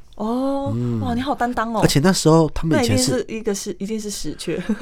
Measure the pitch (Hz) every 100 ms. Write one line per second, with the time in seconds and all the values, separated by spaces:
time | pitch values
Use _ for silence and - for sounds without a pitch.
0 | - - 214 247 269 277 277 - 240 113
1 | 254 240 269 247 240 247 226 226 180 147
2 | 165 185 160 160 156 - 160 151 233 -
3 | - - - 220 214 202 214 - 196 220
4 | 214 202 151 - - 165 - 208